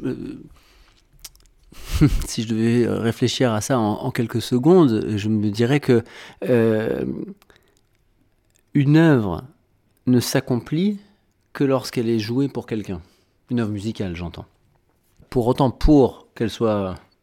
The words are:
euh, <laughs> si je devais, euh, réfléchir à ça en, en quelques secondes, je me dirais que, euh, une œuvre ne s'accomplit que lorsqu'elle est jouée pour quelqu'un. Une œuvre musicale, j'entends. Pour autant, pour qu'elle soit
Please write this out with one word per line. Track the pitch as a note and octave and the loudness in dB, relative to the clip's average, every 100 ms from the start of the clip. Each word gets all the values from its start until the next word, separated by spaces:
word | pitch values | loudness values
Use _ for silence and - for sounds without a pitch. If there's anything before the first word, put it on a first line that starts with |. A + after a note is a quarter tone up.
euh, | C3+ B2+ - - - - _ _ _ _ _ _ - _ _ _ _ - - - | -8 -8 -10 -14 -18 -20 _ _ _ _ _ _ -20 _ _ _ _ -18 -4 2
<laughs> | D3 - - | 2 2 -4
si | - | -8
je | A2 | -4
devais, | A2 A2+ A#2+ A2 | 0 2 2 0
euh, | G2+ | 0
réfléchir | A2+ - B2 - C3 | -2 -2 -2 0 0
à | G#2+ | 0
ça | - C3 | -2 0
en, | G#2 | 0
en | G#2+ B2+ | -2 -4
quelques | - A#2 A#2 | -4 -4 -4
secondes, | - B2 C#3+ F#3 D3 A2 - G#2 | -2 0 4 6 6 2 -2 -4
je | G#2+ | -2
me | G#2+ G#2 | 0 0
dirais | G2+ A#2+ C#3+ | 0 0 0
que, | C#3 A#2+ - - - - F#3 | 2 2 0 -16 -20 -10 0
euh, | A#2+ A2+ G#2+ A2 - - - - G3 _ _ _ _ _ _ _ _ _ _ _ _ _ | 2 2 0 -2 -4 -4 -6 -10 -16 _ _ _ _ _ _ _ _ _ _ _ _ _
une | D3 C#3 D#3 | 0 4 6
œuvre | E3 C3+ G2+ E2 B2+ _ _ _ _ _ - | 6 4 2 -4 -10 _ _ _ _ _ 0
ne | B2 | 0
s'accomplit | - C#3 - B2 - D3+ G3+ G3+ - _ _ _ _ | 2 -4 -2 -4 -4 -2 -2 -4 -12 _ _ _ _
que | - | -4
lorsqu'elle | C#3+ C3 - - A2+ | 0 -2 -4 -4 -2
est | A#2 | -2
jouée | G#2 B2 C#3 | -2 -2 -4
pour | B2+ - | -6 -8
quelqu'un. | A2 G2 F2+ - _ _ _ - | -8 -8 -10 -12 _ _ _ -6
Une | B2 | -4
œuvre | G#2+ | -4
musicale, | G#2 G#2+ A2 G2 E2+ | -4 -8 -6 -8 -6
j'entends. | E2+ - - _ _ _ _ _ _ _ - | -10 -12 -20 _ _ _ _ _ _ _ -6
Pour | B2+ A#2 | -2 0
autant, | B2+ C3+ | 2 0
pour | - - D3+ A#2+ - _ - | 2 4 6 6 0 _ -6
qu'elle | A2 | -6
soit | - A2+ G#2 F#2+ F2 _ _ | -2 -2 0 -4 -8 _ _